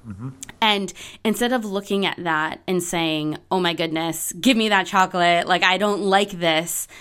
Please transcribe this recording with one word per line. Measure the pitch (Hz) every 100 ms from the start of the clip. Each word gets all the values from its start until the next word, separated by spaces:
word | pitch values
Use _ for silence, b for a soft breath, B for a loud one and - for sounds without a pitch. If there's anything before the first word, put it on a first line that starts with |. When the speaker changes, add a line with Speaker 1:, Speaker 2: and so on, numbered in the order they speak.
| 113
Speaker 1:
Mm-hmm. | 95 131 - - -
Speaker 2:
And | 220 202 190 B B B 226
instead | 214 240
of | 254 214
looking | 196 196 196 180
at | -
that | 175 156 156 - -
and | 185
saying, | 175 175 160 156 151 151 -
"Oh | 190
my | 175
goodness, | 165 165 160 165 160 - 180
give | 240 226
me | 220
that | 196 180
chocolate, | 202 185 185 175 170 -
like, | 180
I | 190 185
don't | 208 202
like | 196 190 202
this," | 180 170 160 170 - - B